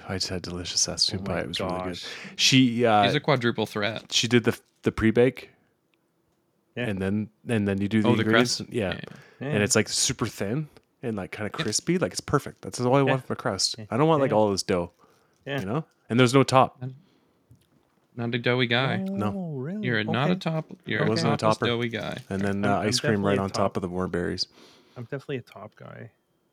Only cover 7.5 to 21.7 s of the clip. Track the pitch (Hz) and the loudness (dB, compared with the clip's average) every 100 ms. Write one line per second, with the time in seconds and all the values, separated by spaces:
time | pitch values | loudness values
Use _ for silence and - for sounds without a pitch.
7.5 | 117 101 98 101 110 110 110 107 113 120 | 0 0 0 0 2 4 4 4 2 2
8.5 | - - 120 92 85 - - - - 135 | -2 -6 -4 -4 -4 -10 -16 -20 -12 -4
9.5 | 147 104 113 107 - - 135 110 - 101 | 0 2 2 0 0 -2 -2 -6 -4 -6
10.5 | 131 151 - _ _ 123 104 90 - 107 | -4 -6 -12 _ _ -8 -6 -8 -8 -8
11.5 | - 151 107 - 175 95 - - 143 - | -6 -4 -4 -2 0 -2 -4 -2 -2 -2
12.5 | - 95 - 123 139 139 131 - 110 123 | -12 -12 -4 2 4 4 0 -2 -6 -4
13.5 | 95 - - 110 110 156 156 135 107 107 | -2 -2 -4 -4 0 2 4 4 4 4
14.5 | 98 - 92 85 _ _ _ _ _ - | 2 0 -2 -2 _ _ _ _ _ -8
15.5 | 139 95 131 - _ - 113 127 135 131 | -6 -4 -4 -6 _ -2 4 6 6 6
16.5 | 131 123 - 127 131 _ _ _ _ _ | 4 4 0 -14 -14 _ _ _ _ _
17.5 | _ _ _ _ _ _ - 117 120 120 | _ _ _ _ _ _ -8 -4 -2 0
18.5 | 123 123 120 131 185 190 196 202 196 175 | 2 2 2 0 -2 -4 -2 -2 -2 -6
19.5 | 143 135 202 208 113 107 113 147 185 170 | -6 -6 -6 -2 0 0 0 0 0 -2
20.5 | 160 - - - 110 151 110 - - 110 | -6 -6 -12 -6 -2 0 2 0 2 2
21.5 | 110 117 | 2 0